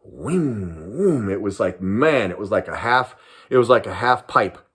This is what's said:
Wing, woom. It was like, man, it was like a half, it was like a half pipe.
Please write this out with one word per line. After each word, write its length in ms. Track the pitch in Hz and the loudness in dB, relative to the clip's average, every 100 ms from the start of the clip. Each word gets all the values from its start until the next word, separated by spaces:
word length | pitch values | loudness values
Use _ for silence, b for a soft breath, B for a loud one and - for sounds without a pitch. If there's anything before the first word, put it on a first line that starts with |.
Wing, 960 | - - 85 180 151 110 92 80 80 127 | -20 -12 -4 -2 -2 -4 -8 -12 -14 -2
woom. 320 | 196 147 101 | 0 0 -2
It 120 | 98 | -4
was 180 | 104 92 | -4 -2
like, 220 | 98 87 | -4 -2
man, 500 | 92 104 151 143 101 | -4 0 2 2 0
it 80 | 85 | -4
was 120 | 101 | -2
like 160 | 123 - | -2 -2
a 100 | 80 | -6
half, 380 | 110 127 127 - B B B | 0 2 0 -10 B B B
it 80 | 131 | 2
was 120 | 117 | 6
like 160 | 120 | 4
a 80 | 107 | 4
half 340 | 92 120 123 - | -4 0 0 2
pipe. 300 | 135 101 - _ | 0 0 -4 _